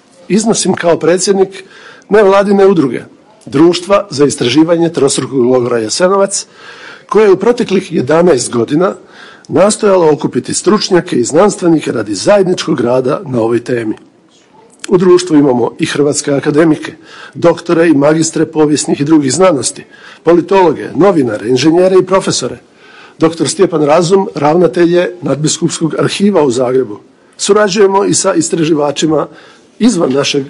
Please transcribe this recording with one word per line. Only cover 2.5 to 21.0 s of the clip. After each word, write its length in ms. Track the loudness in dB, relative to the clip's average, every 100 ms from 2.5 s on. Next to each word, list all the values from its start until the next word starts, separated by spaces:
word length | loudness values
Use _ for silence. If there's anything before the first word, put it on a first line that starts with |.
| 2 4
udruge 360 | 2 0 -6 -12 _ _ _ -6
Društva 640 | 2 2 2 0 -2 -2
za 160 | 0 0
istraživanje 640 | 0 0 2 2 2 0
trostrukog 500 | 0 0 -2 -4 0
logora 380 | 2 2 0 -2
Jasenovac, 680 | -4 -2 0 0 -2 -4 -12 -18 -20 -20 -20 -20 -4
koje 160 | 2 4
je 60 |
u 80 | 4
proteklih 540 | 2 0 -2 -4 -4
jedanaest 580 | -4 0 2 2 2 0
godina 440 | -4 -2 0 -2 -4 -14 -20 -20 -20 -6
nastojalo 640 | 0 2 2 0 2 2
okupiti 420 | 0 -2 -6 -6
stručnjake 600 | -4 0 0 0 -2 0 -4
i 80 |
znanstvenike 680 | 0 2 2 0 0 0 0
radi 240 | -6 -6 -4
zajedničkog 640 | 0 2 2 -2 -4 -2
rada 400 | 0 -2 -2 -4 -4
na 160 | -4
ovoj 220 | -2 -2
temi. 320 | -4 -6 -6 -8 -14 _ _ _ _ _ _ _ -2
U 100 | 2
društvu 380 | 4 4 4 2
imamo 360 | 2 0 -2 -4
i 60 | -4
hrvatske 460 | -2 -2 -2 -4
akademike, 640 | -4 0 2 2 0 -4 -16 -20 -20 -20
doktore 540 | -2 0 0 -2 0 2
i 60 |
magistre 520 | 2 2 0 -2 -2 -2
povijesnih 560 | 0 0 0 -2 -4
i 20 |
drugih 300 | 0 0 2
znanosti, 520 | 2 2 2 -4 -10 -18 -20 -20 -4
politologe, 640 | 0 2 2 2 2 0 -6
novinare, 540 | 0